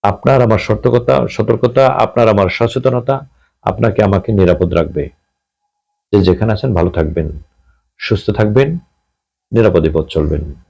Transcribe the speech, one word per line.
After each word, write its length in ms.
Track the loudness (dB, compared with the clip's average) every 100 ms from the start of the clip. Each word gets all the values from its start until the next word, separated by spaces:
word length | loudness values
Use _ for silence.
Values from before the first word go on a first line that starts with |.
আপনার 400 | -2 -2 0 2
আমার 160 | 2 0
সতর্কতা, 680 | 0 -2 0 0 2 0 0
সতর্কতা, 580 | -4 -2 0 0 2 2
আপনার 420 | 2 -2 2 2
আমার 200 | 2 0
সচেতনতা 800 | 0 -2 0 -2 -2 -2 -4 -6 _ _ _
আপনাকে 400 | -6 0 0 2
আমাকে 300 | 2 2 0
নিরাপদ 420 | 2 4 2 0
রাখবে। 340 | 0 -2 -4 -8 _ _ _ _ _ _ _ _ _ _
যে 60 | 2
যেখানে 300 | 2 2 0
আছেন 220 | -2 -2
ভালো 160 | 0 0
থাকবেন, 380 | -2 -4 -4 -6 -8 -16 _ _ _ _ _
সুস্থ 320 | -6 -4 -4
থাকবেন, 480 | -2 0 2 0 -4 _ _ _ _ _ _ _
নিরাপদে 380 | 2 2 2 0
পথ 120 | -2 -4
চলবেন। 360 | -2 -2 -2 -6 -14